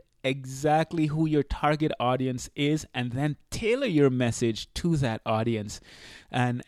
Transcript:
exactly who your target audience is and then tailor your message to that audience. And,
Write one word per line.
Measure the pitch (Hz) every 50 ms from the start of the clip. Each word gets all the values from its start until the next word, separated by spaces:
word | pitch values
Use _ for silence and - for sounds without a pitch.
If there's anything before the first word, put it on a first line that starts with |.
| - _ _ _ -
exactly | 131 139 139 131 131 131 135 139 151 151 156 165 - - 170 156 151
who | 147 156 160
your | 156 151 147 135
target | - - - - 147 151 151 156 151 - -
audience | 120 123 127 127 131 131 127 127 - - -
is | - 143 147 156 156 - - -
and | 127 123 123
then | 117 131 143 151 143 - _ -
tailor | - - 233 202 233 269 285
your | 240 175 151 143 139
message | 127 123 127 117 113 - 123 117 110 107 - - -
to | - - 175 170
that | 151 135 120 110 110 -
audience. | - 110 110 110 117 117 107 104 104 - - - - - - - - - - - -
And, | - 127 123 123 120 123 -